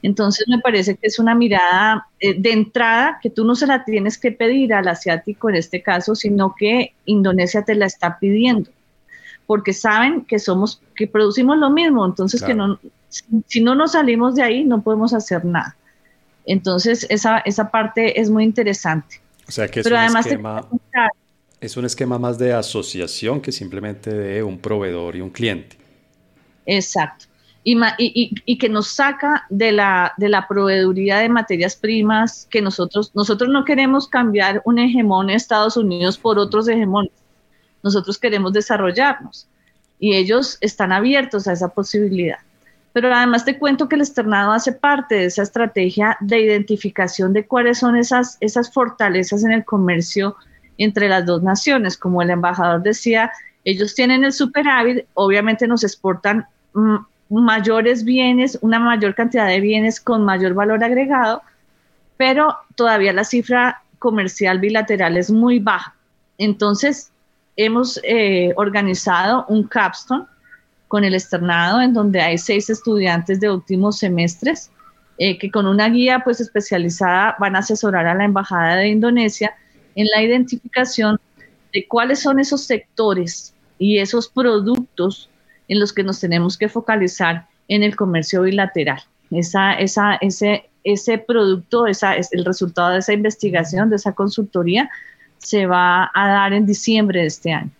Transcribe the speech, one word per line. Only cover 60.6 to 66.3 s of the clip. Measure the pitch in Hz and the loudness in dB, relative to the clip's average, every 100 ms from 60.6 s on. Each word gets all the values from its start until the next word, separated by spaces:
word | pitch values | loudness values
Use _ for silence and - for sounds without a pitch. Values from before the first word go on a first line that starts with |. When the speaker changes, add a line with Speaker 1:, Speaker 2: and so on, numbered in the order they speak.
| 208 220 | 0 2
Speaker 1:
agregado, | 233 247 269 277 226 226 - _ _ _ _ _ _ _ | 2 0 2 0 0 -2 -8 _ _ _ _ _ _ _
pero | 262 262 302 - - | 0 2 2 0 -10
todavía | - 233 214 196 | 0 2 4 2
la | 185 | 0
cifra | 202 247 226 247 247 - _ _ | 0 -2 0 2 0 -2 _ _
comercial | 247 214 190 - 196 185 | -2 0 -2 -2 0 2
bilateral | 196 220 214 202 175 170 | 0 0 0 0 0 0
es | 180 | 2
muy | 214 240 247 | 2 4 2
baja. | 202 185 - _ _ _ _ | 2 -2 -6 _ _ _ _